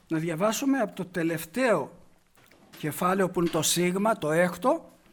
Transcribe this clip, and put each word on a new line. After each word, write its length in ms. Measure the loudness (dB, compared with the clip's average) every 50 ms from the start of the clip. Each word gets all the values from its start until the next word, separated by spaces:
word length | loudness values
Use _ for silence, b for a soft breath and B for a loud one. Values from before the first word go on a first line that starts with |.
| _ -6
Να 100 | -4 -4
διαβάσουμε 600 | -2 -2 -2 0 0 0 0 0 0 0 0 0
από 160 | 0 -2 -4
το 100 | -8 -10
τελευταίο 880 | -6 -4 -4 -2 -2 -2 -4 -6 -8 -4 0 2 2 2 2 0 -4 -10 -18 -20 -20 -20 _ _ _ _ _ -20 _ -20 -20 -20 -20 -12 -8
κεφάλαιο 520 | -6 -6 -4 -2 0 0 2 2 2 0
που 100 | 2 0
είναι 100 | 0 0
το 120 | 2 0 0
σίγμα, 560 | 0 2 2 2 0 0 0 0 0 0 0
το 120 | 0 0
έκτο, 640 | 2 2 2 2 0 0 0 0 0 0 -2 -10 -20 _ _ b